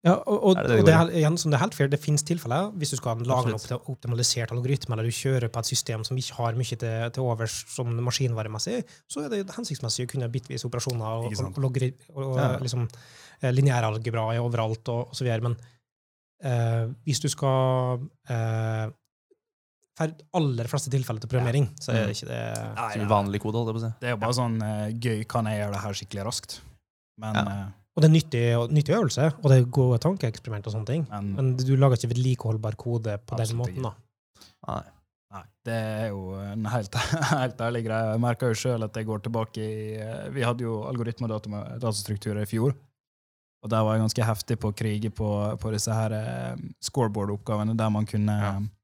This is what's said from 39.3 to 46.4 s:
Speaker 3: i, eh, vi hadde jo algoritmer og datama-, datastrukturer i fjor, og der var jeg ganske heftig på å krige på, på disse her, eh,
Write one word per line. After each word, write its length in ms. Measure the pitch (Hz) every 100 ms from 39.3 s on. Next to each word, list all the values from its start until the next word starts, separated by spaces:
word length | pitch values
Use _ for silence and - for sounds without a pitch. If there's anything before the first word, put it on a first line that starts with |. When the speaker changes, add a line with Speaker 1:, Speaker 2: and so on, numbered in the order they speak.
| 113 113 -
Speaker 3:
i, 320 | 110 110 107 107
eh, 300 | 107 113 -
vi 140 | 135
hadde 200 | 120 120
jo 200 | 117 110 107
algoritmer 440 | 127 117 113 117
og 100 | 110
datama-, 380 | 107 104 104 120
datastrukturer 600 | 117 104 101 104 110 104
i 40 | 107
fjor, 280 | 113 123 135 _ _ _ _ _ _ _ _
og 60 | 107
der 120 | 110
var 120 | 107 110
jeg 60 | 110
ganske 220 | - 113
heftig 300 | 107 - 117
på 100 | 107
å 40 | 98
krige 340 | 110 104 110
på, 180 | - 107 104 104 -
på 120 | 113
disse 180 | 107 113
her, 220 | 110 110
eh, 420 | 110 113 123